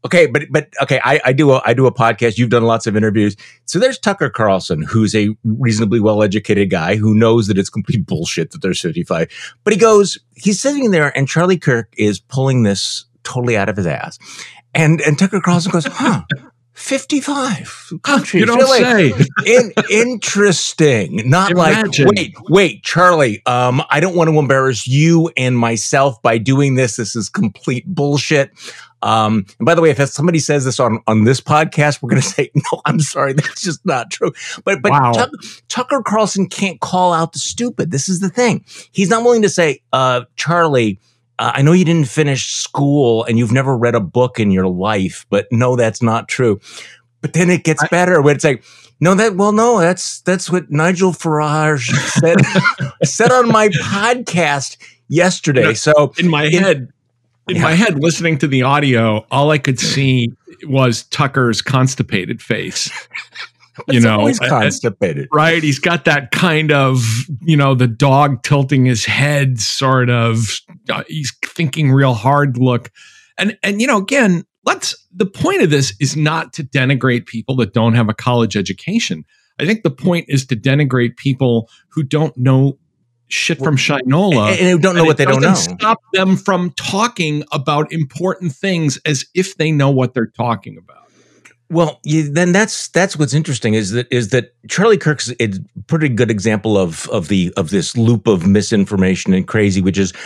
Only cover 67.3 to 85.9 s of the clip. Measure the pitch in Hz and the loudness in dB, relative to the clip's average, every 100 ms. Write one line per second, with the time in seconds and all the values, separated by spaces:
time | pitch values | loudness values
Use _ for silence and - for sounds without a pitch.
67.3 | 135 165 151 139 127 123 110 143 135 143 | -6 0 2 2 2 0 2 2 4 2
68.3 | 123 - 143 135 139 127 117 - 104 143 | 0 -2 0 0 2 2 0 -2 -2 0
69.3 | 147 131 120 101 - 135 131 123 120 117 | 0 -2 -2 -4 -2 0 2 2 0 0
70.3 | 113 107 - - - - 113 - 156 135 | 0 -4 -6 -14 -16 -10 -10 -8 -8 -8
71.3 | - - - 156 156 143 135 135 113 127 | -10 -12 -6 -4 -2 2 4 2 0 0
72.3 | 143 143 120 127 120 - _ - _ _ | 0 0 0 0 -2 -6 _ -20 _ _
73.3 | - 202 - 196 202 254 214 196 277 214 | -6 -6 -4 -4 -2 0 0 0 0 2
74.3 | 170 - _ 254 381 - - _ 180 220 | 0 -4 _ -6 -4 -6 -10 _ -6 -6
75.3 | - 339 381 185 147 131 - 135 147 151 | -4 -2 0 2 2 -2 -4 -4 -2 -2
76.3 | 160 156 - 139 139 131 135 131 120 - | -2 -8 -12 -6 -2 0 0 0 -2 -4
77.3 | 113 - 131 107 117 113 117 107 - 123 | -10 -6 -4 0 2 2 2 0 -2 -2
78.3 | 120 113 104 92 92 - 226 - 80 - | 0 0 -2 -4 -8 -4 -4 -4 -8 -12
79.3 | _ _ - 156 220 160 135 185 175 - | _ _ -6 -4 -2 -2 -2 -2 -2 -2
80.3 | 139 - 110 135 139 143 127 120 - 139 | -4 -4 -4 0 0 2 0 -2 -2 -4
81.3 | 131 131 117 113 _ _ - 135 156 151 | 0 0 0 -2 _ _ -8 -4 -2 -2
82.3 | 123 127 131 139 - _ _ _ _ - | -2 2 2 2 -2 _ _ _ _ -10
83.3 | - - 160 139 135 - 139 127 151 202 | -6 -4 -2 0 0 0 -2 0 0 2
84.3 | 135 107 170 180 180 185 175 160 151 135 | 2 2 2 2 4 2 4 2 2 2
85.3 | 135 160 185 175 180 214 | 2 2 2 -2 -2 -2